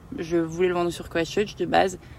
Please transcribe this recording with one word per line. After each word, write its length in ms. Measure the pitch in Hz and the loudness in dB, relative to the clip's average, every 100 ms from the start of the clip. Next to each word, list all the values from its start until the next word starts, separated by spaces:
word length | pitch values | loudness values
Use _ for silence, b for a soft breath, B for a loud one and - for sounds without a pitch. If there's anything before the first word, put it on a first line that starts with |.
| - - | -14 -10
Je 180 | 165 170 | -2 0
voulais 320 | 165 165 185 | 0 2 2
le 60 | |
vendre 160 | 175 175 | 2 0
sur 180 | 165 175 | -2 -4
Christchurch 480 | 170 165 - 208 - | -2 -2 0 -2 -2
de 100 | 170 | 2
base, 320 | 165 185 185 B | 4 4 0 B